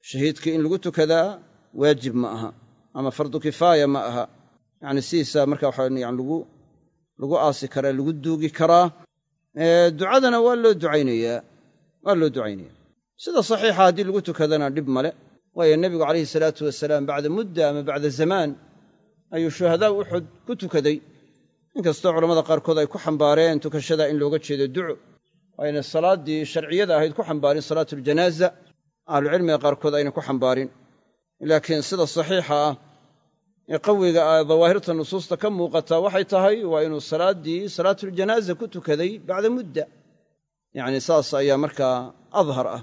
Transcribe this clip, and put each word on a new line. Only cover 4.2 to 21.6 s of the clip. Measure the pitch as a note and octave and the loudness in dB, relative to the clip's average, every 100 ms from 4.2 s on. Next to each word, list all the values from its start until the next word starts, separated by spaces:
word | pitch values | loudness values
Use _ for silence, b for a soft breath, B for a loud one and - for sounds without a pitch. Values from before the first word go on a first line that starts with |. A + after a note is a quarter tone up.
| - _ _ _ _ _ | -8 _ _ _ _ _
Yacni | C#3+ C#3 | -6 -6
sidiisa | B2+ E3+ C#3 D3+ C#3 | -2 -2 0 0 2
marka | C#3+ C#3+ | 0 -2
waxa, | B2+ | -2
yacni | C3 C3 A#2+ B2 | -2 -2 -6 -6
lagu, | B2+ D#3+ - _ _ _ _ _ _ _ | -6 -6 -8 _ _ _ _ _ _ _
lagu | C3+ E3 | -2 2
aasi | D3 C#3 C3+ | 2 0 -6
karaa, | C#3 C#3 | -4 -2
lagu | C3+ C#3 | -2 -4
duugi | D#3 D3 D#3+ D#3 | -4 -4 -4 -4
karaa. | - D#3+ E3+ F3 - - _ _ _ _ - | 0 6 6 4 -2 -20 _ _ _ _ -2
Ee, | E3 E3+ F3 | 4 6 4
ducadana | D#3 F#3 C4 C4 A#3+ | 2 2 4 4 4
waa | A#3 A#3+ | 4 4
loo | A3+ | 4
ducaynayaa, | G3 D#3 D3+ C3+ A#2 A#2 A#2 - _ _ _ _ _ | 4 2 2 2 0 -2 -4 -8 _ _ _ _ _
waa | - F#3+ | 0 2
loo | D#3 | 2
ducaynayaa. | B2+ G#2+ G2 E2+ _ _ _ _ _ | 0 -6 -8 -14 _ _ _ _ _
Sida | - E4+ | -2 -2
saxiixa | F#3+ A3 A3 F#3 | 0 0 0 6
haddii | F#3+ F3 | 4 4
lagu | F#3+ G3 | -2 -2
tukadana | F#3 D#3+ D3+ D3+ C#3+ | -4 -2 0 0 0
dhib | C#3 C#3 | -4 -2
male, | C3 D3 - _ _ _ F3 | -2 -2 -6 _ _ _ 0
waayo | E3 D#3 | 4 4
nebigu | F3+ E3+ D3 | 2 0 0
calayhi | E3 D3+ | 0 0
salaatu | D#3+ D#3 D#3 D3+ | 0 0 0 -6
wasalaam | C3+ D3 D3+ C#3+ | -4 -2 -2 -2
bacda | C#3+ D3 | -4 -4
mudda | F#3 G#3+ E3 D3+ | -4 -6 -2 -2
ama | D3 | -2
bacda | C#3+ C#3+ D3 | -4 -4 -4
zamaan | B2+ D#3+ F#3+ D3+ C3+ _ _ _ _ _ _ _ | -2 0 0 -2 -6 _ _ _ _ _ _ _
ayuu | E3 E3 | -4 -4
shuhadaa | - F3 E3 G#3+ | 0 0 2 2
Uxud | G3+ G3+ F3 E3 _ | 0 -4 -6 -8 _
ku | - A#3+ | -10 -8
tukaday, | F#3 E3 C#3+ D3+ - _ _ _ _ _ | -2 0 0 -2 -8 _ _ _ _ _